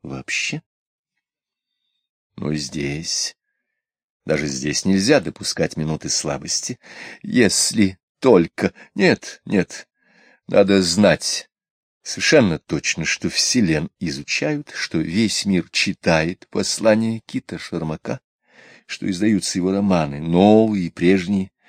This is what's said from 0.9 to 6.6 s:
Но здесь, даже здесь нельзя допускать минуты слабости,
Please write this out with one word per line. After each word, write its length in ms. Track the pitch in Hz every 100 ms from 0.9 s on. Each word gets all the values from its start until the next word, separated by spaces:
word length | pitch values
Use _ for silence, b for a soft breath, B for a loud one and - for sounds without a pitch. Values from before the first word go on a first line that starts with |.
| _ _ _ _ _ _ _ _ _ _ _ _ _ _ -
Но 160 | - 78
здесь, 800 | - 156 71 71 170 - - - _ _ _ _ _ _ _ _ -
даже 220 | 78 73
здесь 380 | 67 73 71 95
нельзя 340 | 95 101 147
допускать 560 | 85 - - - 82 -
минуты 340 | 78 78 -
слабости, 680 | - - 69 - -